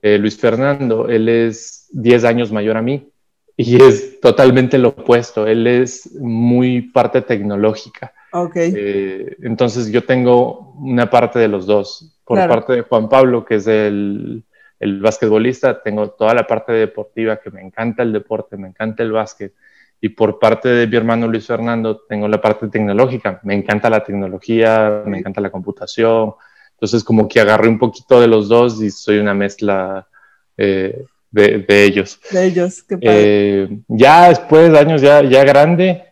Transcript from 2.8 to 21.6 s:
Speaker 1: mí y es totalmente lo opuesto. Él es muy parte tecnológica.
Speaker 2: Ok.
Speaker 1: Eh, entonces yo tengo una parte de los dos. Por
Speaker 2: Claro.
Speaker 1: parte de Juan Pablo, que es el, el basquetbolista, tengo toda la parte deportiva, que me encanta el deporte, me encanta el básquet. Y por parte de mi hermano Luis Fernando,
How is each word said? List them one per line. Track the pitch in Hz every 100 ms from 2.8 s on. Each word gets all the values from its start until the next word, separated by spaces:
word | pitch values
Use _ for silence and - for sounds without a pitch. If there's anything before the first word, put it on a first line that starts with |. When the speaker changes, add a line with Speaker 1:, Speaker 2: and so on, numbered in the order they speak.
Speaker 1:
mí | 117 139 _ _ _ _ _ -
y | 117 123
es | 131 - - -
totalmente | 127 117 131 127 127 135
lo | 123
opuesto. | - - 120 117 - 107
Él | 117 117
es | 123 123 - - -
muy | 123 113 120 123 127 123
parte | 123 - 117 131
tecnológica. | - 113 104 101 107 107 - - - _ _
Speaker 2:
Ok. | 170 175 175
Speaker 1:
Eh, | 170 196 202 101 98 95 - -
entonces | 123 113 123 113 110
yo | 117
tengo | - 127 123 123 123 - - -
una | 135 123 120
parte | 120 117 123
de | 113
los | 101 92
dos. | 104 95 - - _
Por | _ 151
Speaker 2:
Claro. | 180
Speaker 1:
parte | 113 -
de | 123
Juan | 117 117 110
Pablo, | 131 135 120 113
que |
es | 110 101
el, | 107 104 101 101 101 120 117 _ _ _ _
el | 104 98
basquetbolista, | 107 - 113 107 117 127 135 113
tengo | 107 104 107
toda | _ 110
la | 120 110
parte | 113 -
deportiva, | 113 107 - 104 - 110 107
que | -
me | 95
encanta | 95 - 117 113
el | 117
deporte, | 107 101 110 - 101
me | 95
encanta | _ 110 110
el | 113
básquet. | 110 107 - 101 _ _ _ _ _
Y | 107
por | - 110 -
parte | 110 113 127
de | 120 113
mi | 117
hermano | 113 117 113
Luis | 113 -
Fernando, | 117